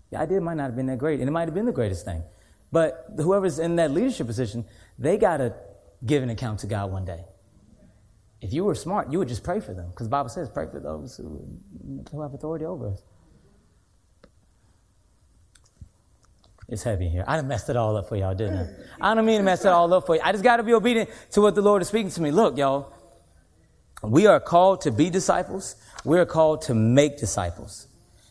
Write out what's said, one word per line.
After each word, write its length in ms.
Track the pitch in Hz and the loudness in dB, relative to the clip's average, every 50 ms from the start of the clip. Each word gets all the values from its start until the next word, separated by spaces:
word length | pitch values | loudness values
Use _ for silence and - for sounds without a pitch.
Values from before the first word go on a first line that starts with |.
| _ - | _ -10
The 80 | - - | -6 -6
idea 220 | 151 156 185 196 | -4 -2 -2 -2
might 140 | 175 165 170 | -2 -4 -4
not 100 | 156 139 | -4 -6
have 120 | 131 113 | -6 -4
been 100 | 123 131 | -4 -4
that 120 | 131 131 120 | -4 -4 -4
great, 220 | 131 160 156 127 | -2 -2 -2 -2
and 80 | 127 135 | -2 -2
it 40 | 156 | -2
might 160 | 165 170 165 | -2 -4 -4
have 60 | 156 | -4
been 100 | 180 220 | -4 -2
the 80 | 247 - | -2 -2
greatest 320 | 131 117 101 92 87 - | -2 -2 -2 -4 -6 -8
thing. 180 | - 87 80 82 - - _ _ _ _ _ _ - | -8 -8 -8 -10 -12 -16 _ _ _ _ _ _ -2
But 360 | - 160 160 151 - - - - - | 0 2 2 0 -2 -6 -14 -14 -6
whoever's 420 | - 147 170 190 202 190 185 143 143 | -4 0 2 2 2 2 0 -2 -2
in 180 | 165 170 170 | -2 0 2
that 140 | 170 170 151 | 2 2 2
leadership 360 | 139 170 233 269 240 - 160 | 2 0 0 -2 -2 -4 -6
position, 400 | 117 113 107 131 104 101 117 113 - - - - _ _ - | -6 -4 -4 -4 -4 -4 -8 -10 -10 -14 -20 -20 _ _ -6
they 180 | 120 143 190 | -2 0 0
gotta 380 | 208 214 196 165 143 135 117 110 - - - - - _ _ _ - - | 2 2 2 2 0 -2 -4 -4 -8 -16 -20 -20 -20 _ _ _ -10 -4
give 180 | 113 151 143 131 | 0 0 0 0
an 80 | 123 | -2
account 300 | 113 104 - 117 107 104 | -4 -4 -6 -6 -6 -6
to 60 | - | -6
God 260 | 101 110 101 101 98 92 | -6 -4 -4 -4 -4 -6
one 120 | 92 92 | -6 -6
day. 200 | 92 87 82 90 - - _ _ _ _ _ _ _ - _ _ - _ _ _ _ _ _ _ _ _ - | -8 -10 -12 -14 -18 -20 _ _ _ _ _ _ _ -20 _ _ -20 _ _ _ _ _ _ _ _ _ -14
If 120 | - 98 104 | -10 -6 -4
you 120 | 151 190 | -2 0
were 100 | 208 156 | 0 -2
smart, 360 | - - 160 190 208 - - | -2 -4 -6 -4 -4 -4 -4
you 80 | 139 180 | -4 -4
would 100 | 190 120 | -4 -4
just 140 | 123 101 - | -6 -8 -6
pray 180 | - 180 214 | -6 -6 -6
for 120 | 214 - 95 | -6 -10 -12
them, 200 | 92 87 87 90 | -12 -12 -12 -12
'cause 140 | - 120 | -10 -8
the 40 | 110 | -4
Bible 180 | 127 143 139 123 | -2 -4 -4 -4
says, 220 | - 185 165 - | -6 -10 -10 -8
"Pray 160 | - - 160 | -8 -8 -10
for 140 | 160 - - | -8 -10 -12
those 360 | - - 156 - 147 127 - | -10 -10 -10 -10 -12 -14 -16
who, 300 | - - - 156 - 139 - - - - - - - - - 135 139 127 - | -14 -14 -14 -14 -14 -14 -16 -18 -18 -20 -20 -20 -18 -16 -14 -14 -14 -14 -14
who 100 | - 147 | -12 -12
have 140 | 151 143 135 | -10 -10 -12
authority 300 | 139 - 156 165 160 156 | -10 -8 -8 -8 -6 -8
over 240 | 160 185 151 117 107 | -8 -10 -8 -8 -8
us." 140 | 98 - _ _ _ _ _ _ _ _ _ _ _ _ _ _ _ _ _ _ _ _ _ _ _ _ _ - _ _ _ _ _ _ _ _ _ _ _ _ _ _ _ _ _ _ _ _ _ _ _ _ _ _ _ _ _ - - - _ _ _ _ _ _ _ _ _ _ _ _ _ - - - | -8 -10 _ _ _ _ _ _ _ _ _ _ _ _ _ _ _ _ _ _ _ _ _ _ _ _ _ -20 _ _ _ _ _ _ _ _ _ _ _ _ _ _ _ _ _ _ _ _ _ _ _ _ _ _ _ _ _ -20 -20 -20 _ _ _ _ _ _ _ _ _ _ _ _ _ -20 -14 -10
It's 160 | 123 104 - | -10 -6 -4
heavy 220 | 120 110 90 90 | -4 -2 -2 -2
in 40 | 87 | -2
here. 140 | 80 87 92 | -2 -4 -2
I 80 | - - | -2 -2
done 140 | 160 143 131 | -2 -2 -4
messed 200 | 135 110 - - | -6 -6 -4 -4
it 80 | 139 | -2
all 200 | 120 113 107 107 | -2 0 0 -2
up 120 | 107 101 - | -2 -4 -4
for 60 | 120 | -4
y'all, 180 | 101 95 95 95 | -4 -2 -2 -2
didn't 260 | 92 110 101 92 95 90 - - - - - - - | -4 -4 -4 -4 -4 -6 -8 -10 -16 -20 -20 -10 -4
I? 100 | - - | 0 0
I 40 | 226 | 2
don't 120 | 226 220 | 2 2
mean 120 | 220 226 214 | 2 2 4
to 40 | 196 | 4
mess 220 | 190 180 170 - | 2 2 2 2
it 40 | 196 | 4
all 240 | 180 175 170 170 180 | 4 4 4 4 4
up 140 | 185 - | 2 2
for 80 | - 165 | 2 0
you. 60 | 165 - | 2 2
I 80 | 175 | 0
just 140 | 196 214 185 | 0 2 4
gotta 180 | 247 240 233 226 | 4 4 4 2
be 100 | 220 233 | 4 2
obedient 380 | 220 190 240 240 226 214 - - - - - - | 4 4 4 2 2 0 -2 -8 -18 -12 -2 2
to 80 | 208 | 4
what 160 | 208 208 202 | 4 4 4
the 60 | 208 196 | 6 4
Lord 200 | 202 208 202 180 | 6 6 4 2
is 60 | - | 0
speaking 240 | - 226 233 185 - | -2 -2 -2 -2 -2
to 100 | - 165 | -2 0
me. 80 | 147 | 2
Look, 260 | 143 190 226 175 120 | 4 4 4 4 4
y'all, 360 | 131 139 135 135 139 143 - - - _ - _ _ _ _ _ _ _ _ _ _ _ _ _ _ _ _ - - - | 2 2 2 2 0 -4 -8 -16 -20 _ -20 _ _ _ _ _ _ _ _ _ _ _ _ _ _ _ _ -20 -10 -4
we 240 | 107 107 151 208 208 | 2 4 6 8 8
are 100 | 175 143 | 8 8
called 440 | - - 170 170 180 190 190 - - | 6 4 6 6 8 8 6 4 0
to 100 | 156 120 | -2 2
be 180 | 104 151 185 | 2 2 2
disciples. 640 | 165 190 - - 175 175 185 185 - 196 - - - _ - - - - - | 2 0 2 2 0 0 0 -4 -6 -10 -10 -12 -14 _ -20 -20 -18 -8 -2
We 160 | 123 151 180 | 2 4 4
are 60 | 175 | 4
called 360 | - - 160 160 156 156 143 - | 2 4 4 4 4 4 0 -2
to 120 | - 123 | 0 2
make 420 | 110 110 113 123 139 147 151 147 | 2 4 4 6 6 4 4 2
disciples. 720 | - - 98 - - 92 87 87 - 123 - - - - - - _ _ _ _ _ _ _ | -2 -6 -4 -4 -2 -4 -4 -6 -10 -14 -18 -18 -20 -20 -20 -20 _ _ _ _ _ _ _